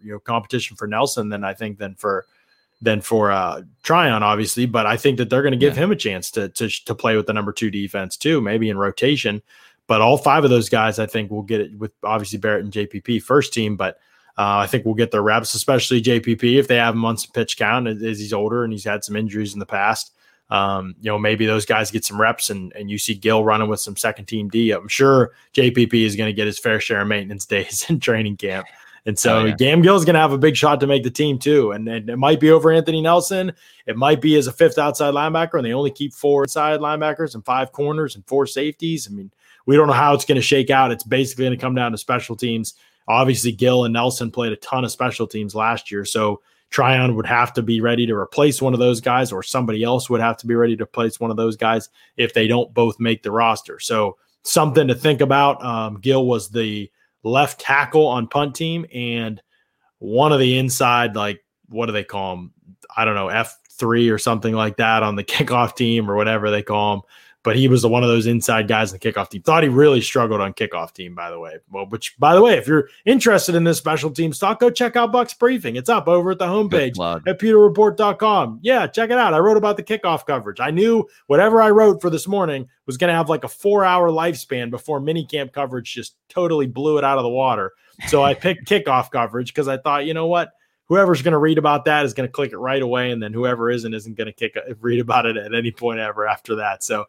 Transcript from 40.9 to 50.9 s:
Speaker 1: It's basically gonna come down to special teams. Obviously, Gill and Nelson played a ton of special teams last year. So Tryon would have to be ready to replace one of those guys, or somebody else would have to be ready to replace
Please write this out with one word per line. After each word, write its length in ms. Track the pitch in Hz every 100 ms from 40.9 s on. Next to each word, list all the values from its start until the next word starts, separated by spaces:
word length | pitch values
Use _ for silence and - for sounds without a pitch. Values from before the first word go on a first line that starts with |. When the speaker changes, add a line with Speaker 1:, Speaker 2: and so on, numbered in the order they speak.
Speaker 1:
It's 100 | 113
basically 440 | 107 127 123 120 131
gonna 100 | 127
come 180 | 131
down 160 | 127 120
to 60 | 110
special 380 | - 123 - 117
teams. 380 | 120 113 110 - _ _ -
Obviously, 420 | 117 131 127 120
Gill 320 | 104 127 127
and 80 | 120
Nelson 360 | 113 123 123 117
played 220 | 123 117
a 40 | 107
ton 280 | - 131
of 80 | 120
special 340 | - 127 - 110
teams 280 | 107 104
last 360 | 107 110 113 -
year. 140 | 101
So 360 | 98 113 107 101 _ _ _
Tryon 460 | - 127 131 127 110
would 100 | 110
have 260 | 120 120
to 80 | -
be 180 | 113 113
ready 260 | 117 117 120
to 80 |
replace 480 | 104 95 - 147 131
one 100 | 135
of 60 | 123
those 220 | 123 120
guys, 320 | 123 123 127
or 100 | 95
somebody 400 | - 131 117 107
else 260 | 117 127 127
would 120 | 120
have 160 | 117 113
to 80 | 117
be 80 |
ready 220 | 117 117 113
to 80 |
replace 340 | 107